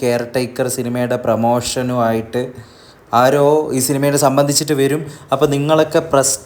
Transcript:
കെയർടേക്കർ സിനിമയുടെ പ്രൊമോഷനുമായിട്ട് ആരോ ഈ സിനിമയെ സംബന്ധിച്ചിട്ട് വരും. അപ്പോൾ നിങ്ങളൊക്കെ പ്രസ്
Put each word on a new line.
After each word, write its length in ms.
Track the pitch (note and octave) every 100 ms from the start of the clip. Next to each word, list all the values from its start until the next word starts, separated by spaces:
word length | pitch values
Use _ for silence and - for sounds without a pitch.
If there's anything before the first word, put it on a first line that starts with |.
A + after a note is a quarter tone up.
കെയർടേക്കർ 680 | B2 A#2+ A#2 C3 B2 - C3
സിനിമയുടെ 480 | B2+ A#2+ B2 B2 B2
പ്രൊമോഷനുമായിട്ട് 1400 | A#2+ A2 A#2 A#2+ - C3 B2 B2 A2+ A2+ A2 B2 B2+ - - - - - -
ആരോ 560 | A#2 B2+ C#3+ C#3+ D3+ D3+
ഈ 60 | C3
സിനിമയെ 380 | B2+ C3+ C#3+ C#3+
സംബന്ധിച്ചിട്ട് 560 | C#3+ C#3 C#3+ C#3 D3
വരും. 320 | C#3 C#3 D3+ D3+ - -
അപ്പോൾ 160 | C#3 D3+
നിങ്ങളൊക്കെ 520 | C#3 D3 D#3 D#3 E3
പ്രസ് 400 | D#3+ C#3 C3 -